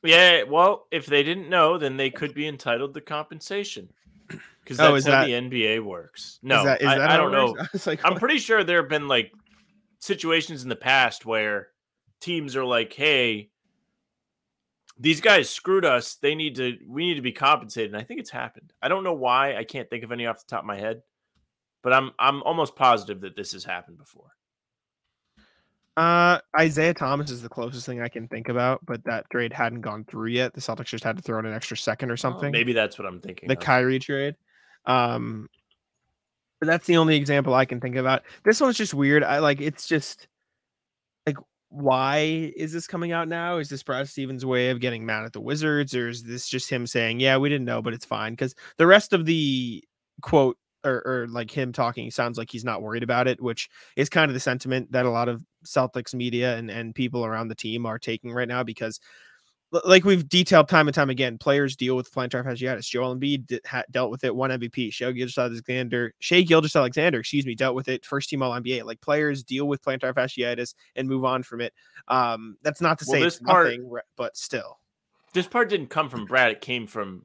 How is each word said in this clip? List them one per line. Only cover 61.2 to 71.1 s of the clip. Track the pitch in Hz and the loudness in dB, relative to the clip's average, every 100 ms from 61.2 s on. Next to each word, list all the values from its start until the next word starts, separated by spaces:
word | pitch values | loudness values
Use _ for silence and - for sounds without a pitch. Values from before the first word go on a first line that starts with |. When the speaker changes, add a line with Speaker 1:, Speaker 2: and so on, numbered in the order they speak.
| 127 117 | -2 -2
Speaker 2:
players | - 143 139 | 0 2 2
deal | 135 127 127 | -2 -2 -2
with | 123 | -4
plantar | - 123 123 | -6 -4 -4
fasciitis. | 131 123 127 120 - | -6 -6 -6 -6 -4
Joel | 123 127 127 | -4 -2 -2
Embiid | 139 143 117 | -2 -2 -4
d-, | 120 - | -8 -6
ha-, | 127 - | -8 -4
dealt | 127 123 | -2 -2
with | 123 | -2
it, | 131 120 | -4 -2
won | 131 | -2
M | 127 | -2
V | 120 | -6
P. | - 113 | -6 -6
Shai | - 123 | -4 -6
Gilgeous-Alexander, | 123 123 131 123 117 - 127 123 120 117 _ | -4 -6 -2 -4 -4 -6 -6 -2 -4 -4 _
Shai | - 175 | -2 0
Gilgeous-Alexander, | 175 165 151 160 127 135 170 131 | 4 4 4 0 0 0 0 0
excuse | 107 143 135 | -2 -4 -4
me, | |
dealt | 110 131 | -2 -2
with | 127 127 | -2 -4
it, | 131 | -8
first | - 139 - | -6 -8 -6
team | 139 | -4
All | 131 | -2
N | 123 | -4
B | 123 127 | -4 -6
A. | |
Like, | 113 113 | -6 -12
players | - 147 151 135 | -2 0 0 -2
deal | 123 131 143 | -6 -4 -2
with | 139 | -2
plantar | - 131 127 | -4 -4 -2
fasciitis | 127 131 - 120 120 123 - _ - | -2 -2 -2 -4 -4 -6 -10 _ -8
and | |
move | 131 | -4